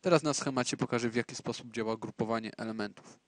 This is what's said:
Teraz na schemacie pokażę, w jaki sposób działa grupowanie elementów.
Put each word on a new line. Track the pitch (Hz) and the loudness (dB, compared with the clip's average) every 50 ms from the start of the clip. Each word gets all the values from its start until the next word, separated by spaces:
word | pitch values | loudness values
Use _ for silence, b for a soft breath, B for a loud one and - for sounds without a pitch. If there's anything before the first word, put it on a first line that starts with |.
Teraz | - 190 175 156 160 | 6 6 6 6 6
na | 151 139 | 4 0
schemacie | - - 143 135 127 123 - - | 2 0 0 2 2 0 0 0
pokażę, | 135 135 - - 120 117 120 | -2 0 0 2 2 2 2
w | 110 | 2
jaki | 120 117 - - | 0 0 0 -6
sposób | - - - 117 - 135 120 110 | -6 -4 -4 -6 -6 -8 -8 -4
działa | 123 110 110 110 | -2 0 0 -2
grupowanie | 110 113 110 - - 117 110 113 113 110 107 - | -2 -4 -8 -2 -2 0 0 0 -2 -2 -6 -8
elementów. | - 113 113 113 110 104 104 98 - - - - _ _ | -6 -6 -6 -4 -4 -4 -6 -6 -14 -20 -20 -20 _ _